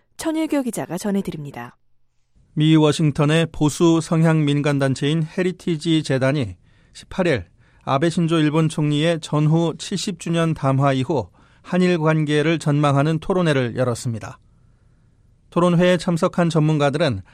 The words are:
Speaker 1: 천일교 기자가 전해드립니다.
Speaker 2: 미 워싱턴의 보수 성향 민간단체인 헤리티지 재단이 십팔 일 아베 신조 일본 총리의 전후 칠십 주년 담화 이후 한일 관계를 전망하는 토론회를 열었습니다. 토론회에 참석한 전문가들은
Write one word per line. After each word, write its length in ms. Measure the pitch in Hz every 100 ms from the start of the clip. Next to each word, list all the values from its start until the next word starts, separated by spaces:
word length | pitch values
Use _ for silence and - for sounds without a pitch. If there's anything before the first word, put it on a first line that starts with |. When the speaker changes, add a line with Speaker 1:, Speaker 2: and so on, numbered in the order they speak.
| _ -
Speaker 1:
천일교 460 | 330 320 311 294
기자가 360 | 247 185 131 170
전해드립니다. 800 | 208 196 185 160 143 123 123 _ _ _ _ _ _ _ _
Speaker 2:
미 200 | - 156
워싱턴의 760 | 160 151 147 151 139 147 160 160
보수 480 | - 151 - 170 165
성향 420 | 160 165 160 160
민간단체인 760 | 147 147 147 139 139 127 143 165
헤리티지 800 | 160 - 185 185 - 160 165 160
재단이 540 | 151 135 131 156 104 90 _ _ _
십팔 320 | - - - 175
일 160 | 123 85 _ _ _
아베 260 | - 135 170
신조 280 | 170 165 165
일본 280 | 151 156 156
총리의 520 | - 147 147 165 165
전후 540 | - 151 151 165 165 -
칠십 400 | - 190 - 175
주년 360 | 165 165 165
담화 380 | 156 135 135 139
이후 360 | 135 123 147 101 _ _ _
한일 360 | - 180 180 175
관계를 600 | 156 156 147 151 147 165
전망하는 600 | 151 143 147 139 151 160
토론회를 560 | - 185 170 135 120 107
열었습니다. 600 | 127 117 123 110 - - _ _ _ _ _ _ _ _ _ _ _
토론회에 460 | 175 175 170 180 180
참석한 540 | - 170 180 - 170
전문가들은 680 | 160 156 156 143 147 160 98 -